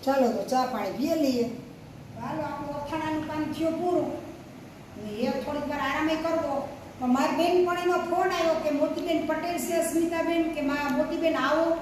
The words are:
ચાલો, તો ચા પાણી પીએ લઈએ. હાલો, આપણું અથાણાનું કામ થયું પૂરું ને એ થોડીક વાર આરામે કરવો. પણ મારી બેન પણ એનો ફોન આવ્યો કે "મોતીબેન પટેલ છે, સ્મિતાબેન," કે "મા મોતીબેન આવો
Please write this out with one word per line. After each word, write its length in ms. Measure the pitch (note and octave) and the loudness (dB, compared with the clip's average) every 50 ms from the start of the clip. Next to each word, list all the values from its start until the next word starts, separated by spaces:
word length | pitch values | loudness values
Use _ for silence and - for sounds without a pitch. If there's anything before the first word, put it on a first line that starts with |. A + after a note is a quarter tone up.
| - | 2
ચાલો, 220 | C4 C4+ C4+ B3+ A3+ | 2 4 4 4 4
તો 220 | G#3 G3+ G3 - | 2 0 -2 0
ચા 140 | B3+ B3+ B3+ | 2 2 2
પાણી 280 | - - A3 G3+ F#3+ | 2 -2 -4 -4 -4
પીએ 240 | F3 G#3 C4+ E4 E4 | -4 -2 0 0 2
લઈએ. 280 | D#4+ D4 C4+ B3 A#3+ A#3 - - - - - - - - - - - - - - A3+ | 2 2 2 2 2 0 -2 -2 -8 -12 -14 -16 -18 -18 -18 -16 -16 -16 -14 -12 -10
હાલો, 200 | A#3 B3+ D4 D#4 | -8 -6 -4 -4
આપણું 340 | D4+ C#4+ D4 D4 D4 D4 D4 | -4 -6 -6 -6 -6 -6 -6
અથાણાનું 520 | D4 C#4+ D4 D#4 D#4 D#4 D#4 D#4 D#4 D#4 D4+ | -6 -6 -4 -4 -4 -2 -2 -2 -2 -2 -4
કામ 260 | D4+ D#4 D#4 D4 - | -2 -4 -2 -2 -2
થયું 280 | D#4 D#4+ D#4+ D#4+ E4 | 0 0 0 0 0
પૂરું 260 | E4+ F4+ F4 D#4+ - - - - - - - - - - - - - - - - - - - - G#3+ | 0 2 2 2 2 0 -4 -8 -10 -12 -14 -14 -16 -16 -16 -16 -16 -18 -18 -18 -18 -16 -14 -12 -10
ને 80 | G#3 | -8
એ 180 | G#3 G#3+ A#3+ C4+ | -4 -2 -2 0
થોડીક 380 | C#4 C#4 - D4 D4 D4 C#4+ C#4 | 0 -2 -4 -4 -4 -4 -4 -4
વાર 100 | D4 C#4+ | -4 -2
આરામે 360 | C4+ C4+ C4+ D4+ D#4 D#4+ D#4+ | -2 -2 0 0 0 0 0
કરવો. 540 | D#4 - E4 E4 E4 D#4 C#4+ C#4 C#4 - - - - - - - - | 0 0 0 0 0 0 0 -2 -2 -4 -6 -10 -12 -14 -16 -10 -4
પણ 80 | B3+ B3 | 0 2
મારી 280 | B3 C4+ D4+ D#4+ - | 4 4 4 2 2
બેન 300 | C#4+ E4 F4 F4+ F4+ F4+ | 4 4 4 6 4 4
પણ 120 | F4 F4 F4 | 4 2 0
એનો 120 | F4 F4 F4+ | 2 2 2
ફોન 360 | E4+ E4+ E4+ F4 F4+ F#4 F#4 | 2 2 2 2 2 2 2
આવ્યો 240 | F4+ F4 E4 E4 D#4+ | 2 2 2 2 2
કે 160 | - - D4+ | 2 2 0
"મોતીબેન 580 | D4 C#4+ D4+ D#4 D#4 E4 - E4+ D#4+ D4+ - - | 2 2 2 2 0 -2 0 0 0 0 2 0
પટેલ 300 | D#4 D#4+ E4 F4 F4 E4+ | -2 -2 -2 -2 -2 -2
છે, 340 | E4+ E4 E4 E4 D#4+ - | -2 0 2 2 2 2
સ્મિતાબેન," 640 | C#4+ E4 E4+ E4 E4+ E4 D#4+ E4 E4+ E4+ D#4+ D#4 D#4 | 2 2 2 2 2 0 2 2 2 2 2 2 0
કે 80 | D4+ | -2
"મા 280 | C#4 C4+ C#4+ D4 C#4+ C#4 | 0 0 0 0 0 0
મોતીબેન 460 | B3+ B3+ D4+ - E4 - E4 D#4+ D4+ | 2 2 2 0 0 2 2 2 2
આવો 420 | C4 B3+ C4+ D4+ D#4+ E4 E4+ E4 E4 | 2 2 2 4 4 4 4 2 0